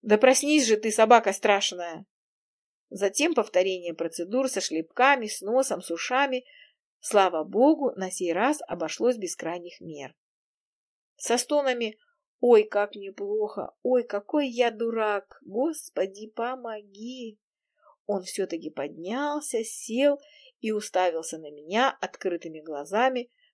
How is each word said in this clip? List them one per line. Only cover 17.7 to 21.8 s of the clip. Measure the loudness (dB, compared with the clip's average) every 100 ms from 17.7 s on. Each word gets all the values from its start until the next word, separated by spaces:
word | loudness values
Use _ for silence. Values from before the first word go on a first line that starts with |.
| _ _ _ -6
Он | -6
все-таки | -4 -6 -4 -4 -8
поднялся, | -6 -8 -8 -8 -4 -4 -4 -4 -4
сел | -4 -8 -6 2 2 2 _ -20 -20 _
и | -4
уставился | -4 -2 0 0 0 -8 -12
на | -14
меня | -16 -4 0